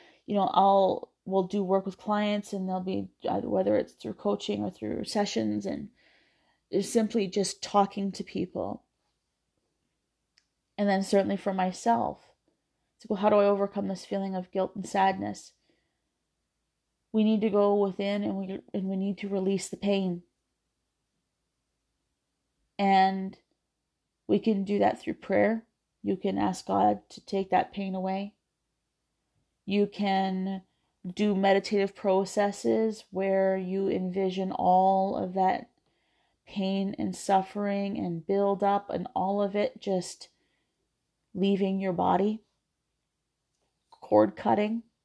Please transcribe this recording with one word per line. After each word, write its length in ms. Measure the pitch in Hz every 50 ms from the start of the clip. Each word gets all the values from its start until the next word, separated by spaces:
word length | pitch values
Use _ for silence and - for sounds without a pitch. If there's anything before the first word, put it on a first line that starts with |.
| - - _ _ _
you 100 | - 208
know, 140 | 202 190 - -
I'll, 580 | - 196 196 196 196 190 185 - - - _ _ _ _
we'll 180 | 180 190 190 190
do 200 | 185 - 208 190
work 220 | 180 190 196 190
with 120 | 196 185
clients, 540 | - - 208 208 208 214 208 208 208 202 -
and 160 | 208 196 185
they'll 120 | 185 185 185
be, 300 | 185 190 190 196 196 185 _ _ -
uh, 120 | - 185 196
whether 340 | - - 202 190 190 202 -
it's 180 | 202 - - -
through 200 | _ - 220 202
coaching 500 | - - 208 202 202 - - 208 202 208
or 80 | 190
through 340 | 185 - 220 208 - - 214
sessions, 600 | - - 214 208 202 - 226 226 - - 208 202
and 240 | 190 - - - - _ _ _ _ _ _ _ _ _ _ _ _ _ _ _ _
it's 180 | - 196 196 -
simply 380 | - 233 220 208 - 233 196
just 340 | 185 - 202 190 185 - _
talking 500 | - - - 202 196 196 - 202 196 196 180
to 100 | - 190
people. 600 | - - 196 185 180 - - - - - - _ _ _ _ _ _ _ _ _ _ _ _ _ _ _ _ _ _ _ _ _ _ _ _ _ _ _ _ _ _ _ _ _ _ _ _ _ _ _
And 120 | - 208 202
then 140 | 220 - -
certainly 340 | - - 196 190 202 196
for 160 | 190 - 208 190
myself, 680 | 190 185 185 185 - - 233 233 233 - - - - _ _ _ _ _ _ _ _ _ _ _ _ _ _ _
it's 100 | _ -
like, 40 | -
"Well, 100 | 214 185
how 80 | 208 214
do 60 | 208
I 100 | 208 202
overcome 420 | 202 202 196 202 196 - 202 202
this 180 | 196 190 180 -
feeling 300 | - 202 196 196 196 190
of 160 | 185 180 _
guilt 240 | - 190 185 - -
and 120 | 202 185
sadness?" 640 | - - 196 190 196 190 190 202 - 202 - - - _ _ _ _ _ _ _ _ _ _ _ _ _ _ _ _ _ _ _ _ _ _ _ _ _ _ _ _ _ _ _ _
We 120 | - 220 214
need 180 | 214 220 208
to 80 | 214 220
go 260 | 190 208 202 202 202
within, 480 | 208 202 196 185 - 196 202 202 208 202
and 120 | 214 196
we, 240 | 190 196 185 190 - - - -
and 120 | 208 185
we 100 | 190 190
need 220 | 190 190 202 196 -
to 100 | - 196
release 400 | 196 196 190 196 196 180 - -
the 80 | -
pain. 460 | - - 202 202 196 190 185 175 175 - _ _ _ _ _ _ _ _ _ _ _ _ _ _ _ _ _ _ _ _ _ _ _ _ _ _ _ _ _ _ _ _ _ _ _ _ _ _ _ _ _ _ _ _ _ _ _ _ _ _ -
And 580 | 202 196 190 190 190 190 190 190 190 190 - _ _ _ _ _ _ _ _ _ _ _ _ _ _ _ _ _ _
we 140 | - 202 202
can 240 | - 226 214 196 196
do 160 | 196 208 202
that 220 | 202 202 233 -
through 140 | - - -
prayer. 480 | - - - 196 202 202 208 226 226 - _ _ _ _ _ _ _
You 140 | - 202 196
can 220 | 185 - 196 190
ask 280 | 196 208 190 180 - -
God 360 | - 196 202 196 208 202 202 _ _
to 140 | - - _
take 240 | - - 196 190 190
that 240 | - - - - -
pain 200 | 202 196 190 185
away. 400 | 190 185 190 190 196 202 208 _ _ _ _ _ _ _ _ _ _ _ _ _ _ _ _ _ _ _ _ _ _ _ _ _ _ _
You 200 | - 196 208 208
can 800 | 202 202 - 208 196 190 190 190 190 185 185 185 190 196 190 - _ _ _ _ _ _ _ -
do 280 | 185 180 - 208 208 202
meditative 600 | 190 196 196 196 196 196 - 220 202 196 196 -
processes 1080 | - - 202 185 190 196 190 - 208 202 202 196 - - 233 226 226 220 220 214 - - _
where 460 | - 185 196 190 190 190 190 190 190
you 320 | 190 190 180 190 196 196 196
envision 600 | - 190 185 185 180 196 190 185 185 190 190 190
all 640 | - - 185 180 185 185 190 190 190 190 190 196 -
of 180 | - 196 185 180
that 340 | 190 185 185 - - - _ _ _ _ _ _ _ _ _ _ _ _ _ _ _ _
pain 480 | - - 202 190 190 190 196 196 196 -
and 180 | - 208 196 180
suffering 840 | - - - 196 190 190 - - 208 202 202 202 202 202 196 196
and 280 | - 196 180 170 165 160
build 380 | - 196 202 202 202 202 190 202
up 260 | 196 202 202 - -
and 180 | - 180 175 - _
all 260 | 190 185 190 202 202
of 140 | 202 196 196
it 240 | 208 208 - - -
just 500 | - 202 190 180 175 - - _ - _ _ _ _ _ _ _ _ _ _ _ _ _ _ _ _ _ _ _ _ _ -
leaving 460 | 190 190 196 202 190 202 190 190 190
your 140 | 196 190 175
body. 480 | 175 180 185 180 185 196 214 214 226 _ _ _ _ _ _ _ _ _ _ _ _ _ _ _ _ _ _ _ _ _ _ _ _ _ _ _ _ _ _
Cord 460 | - _ - - - - 107 196 -
cutting 480 | - - 214 233 208 208 214 226 233 - _ _ _